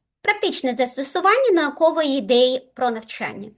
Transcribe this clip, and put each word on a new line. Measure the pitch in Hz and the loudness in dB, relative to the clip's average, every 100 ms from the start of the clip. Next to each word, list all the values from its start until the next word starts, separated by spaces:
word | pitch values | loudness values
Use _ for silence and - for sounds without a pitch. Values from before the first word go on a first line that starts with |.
| _ _ | _ _
практичне | 403 415 381 - 262 247 | -2 0 -2 -2 -4 0
застосування | 247 262 269 370 381 466 523 | -2 -2 -2 0 2 2 4
наукової | 339 294 277 320 320 302 269 | 2 0 2 2 2 0 -2
ідеї | 196 247 254 254 - | 2 2 2 0 -8
про | - 247 | -4 -4
навчання. | 220 220 - 190 208 214 | -4 -10 -10 -10 -10 -16